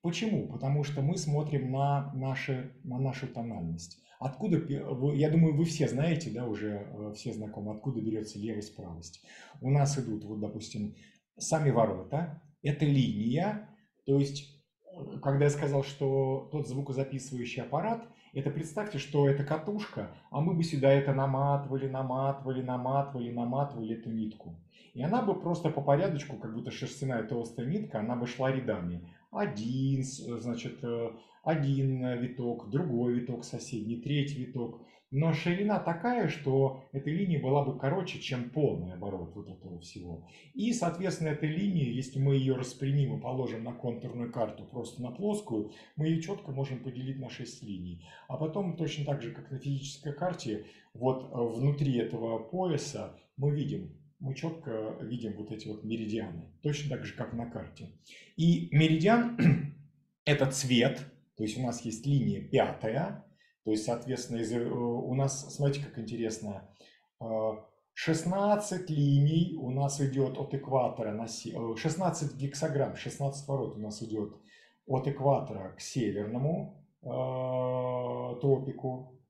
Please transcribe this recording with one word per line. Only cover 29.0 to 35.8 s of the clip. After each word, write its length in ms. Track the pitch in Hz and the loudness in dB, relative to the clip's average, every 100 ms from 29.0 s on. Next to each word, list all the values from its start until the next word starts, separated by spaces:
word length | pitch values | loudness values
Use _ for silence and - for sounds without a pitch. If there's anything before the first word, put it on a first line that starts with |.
| - - _ | -10 -20 _
Один, 720 | - - 104 113 131 135 135 | -4 -2 -2 -2 0 2 2
с-, 380 | 120 - - 120 | 0 -6 -8 -4
значит, 420 | 120 113 135 117 | -4 -4 -6 -6
э, 280 | 120 117 117 113 - - | -4 -2 -4 -6 -20 -6
один, 600 | 156 160 139 135 135 131 | 0 2 4 4 2 2
э, 140 | 127 120 | 0 0
виток, 500 | 120 - 120 117 101 | -2 -2 -4 -4 -2
другой 440 | 135 175 120 123 | 0 2 2 2
виток 300 | 120 - 120 | 2 0 -6
соседний, 560 | - 117 - 113 107 117 | -6 -10 -6 -6 -4 -4
третий 440 | 135 143 135 127 | 0 0 0 -2
виток. 400 | 123 120 117 - - - _ | -4 -4 -4 -6 -18 -20 _
Но 200 | 135 165 | 2 4
ширина 460 | 147 175 180 208 | 2 2 2 2
такая, 500 | 190 | 2